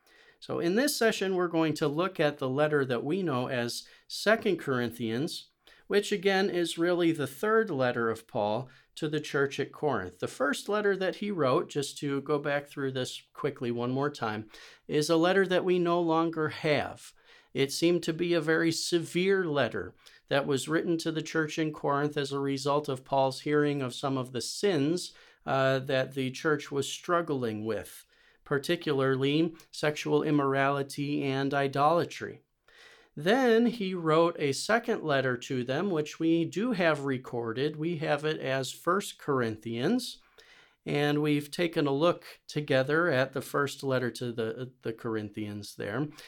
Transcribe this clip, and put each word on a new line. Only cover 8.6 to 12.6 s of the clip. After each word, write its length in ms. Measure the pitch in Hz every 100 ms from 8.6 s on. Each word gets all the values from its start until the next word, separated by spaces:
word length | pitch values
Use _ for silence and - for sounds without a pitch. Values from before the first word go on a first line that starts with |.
| 131 - _
to 120 | - 156
the 140 | 151
church 400 | 151 143 139 135
at 100 | 131
Corinth. 480 | - 147 113 90 -
The 80 | 127
first 400 | - 277 240 -
letter 280 | 208 202 190
that 180 | 185
he 160 | 165 208
wrote, 380 | 180 131 147 -
just 280 | 147 139 -
to 200 | 143 139
go 160 | 139 147
back 300 | 147 143